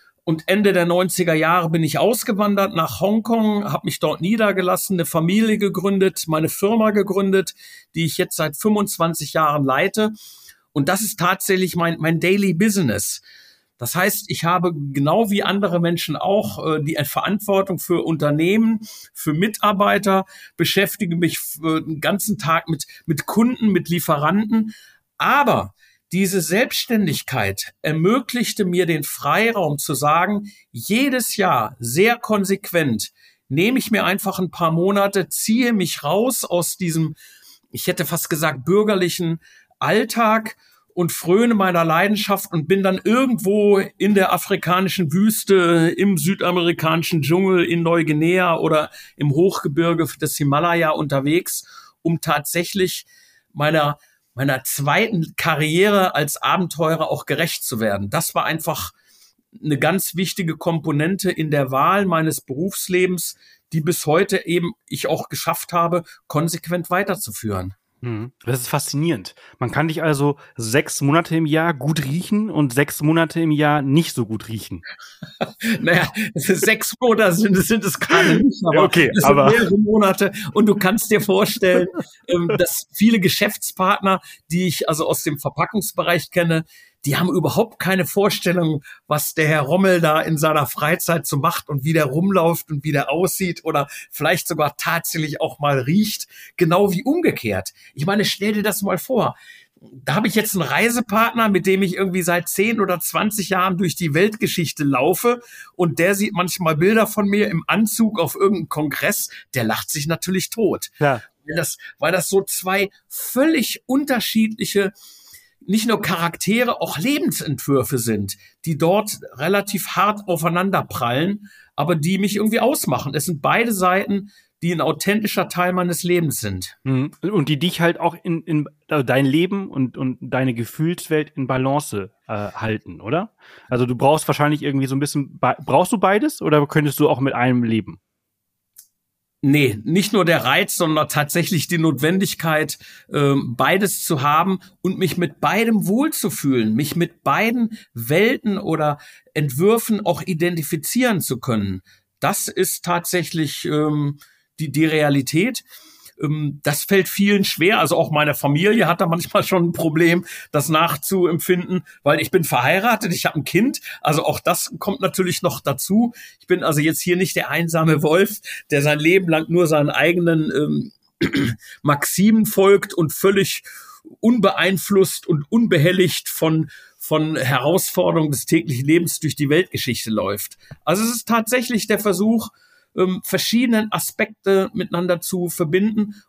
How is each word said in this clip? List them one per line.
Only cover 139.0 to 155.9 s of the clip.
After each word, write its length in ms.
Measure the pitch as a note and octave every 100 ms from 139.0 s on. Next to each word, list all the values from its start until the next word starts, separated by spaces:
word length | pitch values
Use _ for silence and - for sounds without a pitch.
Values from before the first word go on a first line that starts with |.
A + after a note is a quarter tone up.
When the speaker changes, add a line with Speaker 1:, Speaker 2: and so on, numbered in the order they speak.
| _ _ _ _ C#3
Speaker 1:
Nee, 360 | D3 C3 G#2
nicht 300 | A2 F3+ -
nur 100 | G#3
der 220 | E3+ D#3 A#2+
Reiz, 320 | D#3 G3 -
sondern 320 | E3 D#3 -
tatsächlich 580 | D3+ D3 F3 D#3+ E3+ -
die 100 | E3+
Notwendigkeit, 1000 | D#3+ B2+ D#3+ F#3+ G3 - E3 D#3 D3+ - - - -
ähm, 420 | D3 C#3+ C#3 B2 A#2+
beides 480 | C#3 F#3+ G3+ - -
zu 160 | D3+
haben 380 | C#3+ D#3 F#3 F#3 - _
und 160 | F3+ F#3
mich 200 | F3 F3
mit 240 | E3+ -
beidem 440 | D3 G3 A3+ G#3+ E3+
wohlzufühlen, 880 | A3 D4+ - G3 - C#3+ B2+ G#2+
mich 220 | A2 C#3+ E3+
mit 280 | E3+ _
beiden 540 | C#3 D#3 A3 A#3+ A3 A3 -
Welten 640 | A#2+ A#2 D#3+ A3+ - G#3+ G3
oder 420 | D#3+ D#3 D3+ C#3+ - - _
Entwürfen 720 | D3+ D3 B2+ G3 A3+ - G3+ G3+
auch 160 | C#3+
identifizieren 1000 | E3 E3 F3 E3+ D3 D#3+ - A#3+ B3 F#3
zu 220 | - A#2+
können. 400 | - A2 G2 F#2 - _ _ -
Das 260 | D3+ G3+ -
ist 380 | - G3 - -
tatsächlich, 800 | F3 - F3+ D3+ D#3+ D3 - -
ähm, 540 | D3+ D3+ D3+ C#3+ C#3+ - _ _ -
die, 120 | D3+
die 140 | D3 D#3
Realität. 800 | D#3 D3 C#3 B2+ D#3 A#3 A#3 - - -